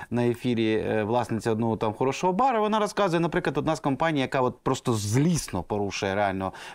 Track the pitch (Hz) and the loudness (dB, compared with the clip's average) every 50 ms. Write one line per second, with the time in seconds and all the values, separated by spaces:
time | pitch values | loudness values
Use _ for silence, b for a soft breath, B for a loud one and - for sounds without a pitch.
0 | B B 117 120 120 120 117 - - 127 120 110 113 110 110 107 85 101 110 110 | B B -2 0 2 2 0 0 0 -2 0 2 2 2 2 0 0 0 0 0
1 | 107 101 117 123 113 - 117 107 - 120 110 107 117 117 110 95 117 110 107 - | 0 0 0 0 0 0 -4 -2 0 0 0 0 0 0 0 0 0 -2 0 0
2 | 131 131 131 - - 185 180 190 254 277 240 220 214 214 214 214 208 196 - - | 0 0 0 0 0 0 2 4 2 2 4 2 2 2 2 0 0 0 0 0
3 | 208 185 160 170 170 170 160 175 - 160 135 151 131 151 160 151 - 147 135 123 | 0 2 2 2 0 0 0 0 -2 -2 -2 -2 0 -2 -2 -2 0 -2 0 0
4 | 160 165 156 139 127 - - 135 127 123 110 - - 135 131 - - 131 117 107 | 0 0 2 0 0 0 0 2 2 0 0 -2 -2 -2 -2 0 0 0 0 0
5 | 101 104 110 131 147 180 170 135 - - - 90 82 - 110 104 101 98 - - | 0 0 2 2 4 4 2 0 -2 -4 -6 -6 -4 -2 -2 -2 -2 -2 -4 -2
6 | 104 98 95 104 104 98 95 95 95 92 - B B B B | -2 -2 0 2 0 0 0 -2 -4 -6 -6 B B B B